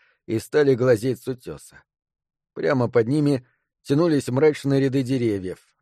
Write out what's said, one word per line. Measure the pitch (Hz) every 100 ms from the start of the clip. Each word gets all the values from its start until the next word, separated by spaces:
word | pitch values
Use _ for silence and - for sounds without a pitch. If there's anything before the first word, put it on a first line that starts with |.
| _ _ -
и | 110
стали | - 147 143
глазеть | 127 127 113 127 120
с | -
утёса. | 127 - 73 - - _ _ _ _ _ _ _ -
Прямо | 160 139 120
под | 123 113
ними | 147 143 135 - _ _ _
тянулись | - 143 170 147 -
мрачные | 127 156 143 139 139
ряды | 135 131
деревьев, | 123 131 117 101 92 82 _ _